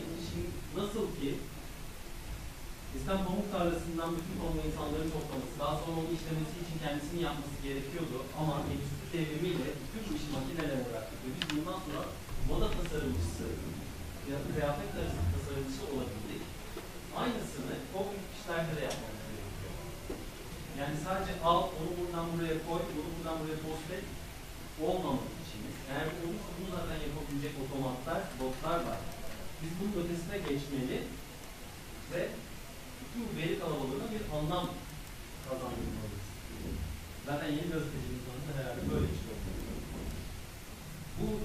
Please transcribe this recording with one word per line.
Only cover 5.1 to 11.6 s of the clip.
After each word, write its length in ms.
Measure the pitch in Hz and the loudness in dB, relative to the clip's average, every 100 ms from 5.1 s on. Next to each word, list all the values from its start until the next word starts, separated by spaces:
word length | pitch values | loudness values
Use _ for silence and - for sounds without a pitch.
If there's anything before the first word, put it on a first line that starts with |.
| 156 | 0
toplaması, 380 | 147 131 - - | 0 -2 -2 0
daha 120 | 147 151 | 2 2
sonra 160 | 165 165 | 2 0
onu 80 | 160 165 | 2 0
işlemesi 380 | 160 160 156 - | 0 0 0 -2
için 140 | 170 160 | -2 0
kendisini 360 | 151 143 - 170 160 | 0 0 0 2 2
yapması 280 | 143 139 - 139 | 0 -2 -2 -2
gerekiyordu. 500 | 135 139 170 151 127 - 156 | 0 0 0 0 -2 -2 2
Ama 160 | 156 143 135 | 4 4 2
endüstri 360 | 139 143 - - | 2 0 -2 0
devrimiyle 540 | 170 151 156 180 160 - - | 2 2 2 2 4 2 0
bütün 200 | - 214 - | -2 -2 0
bu 40 | 151 | 0
işi 100 | 143 135 | 2 0
makinelere 460 | 135 - 147 131 120 | 0 2 2 2 2
bıraktık 300 | 110 - 120 | -2 -4 -4
ve 40 | 127 127 | -2 0
biz 100 | - | 2
bundan 240 | 151 | 2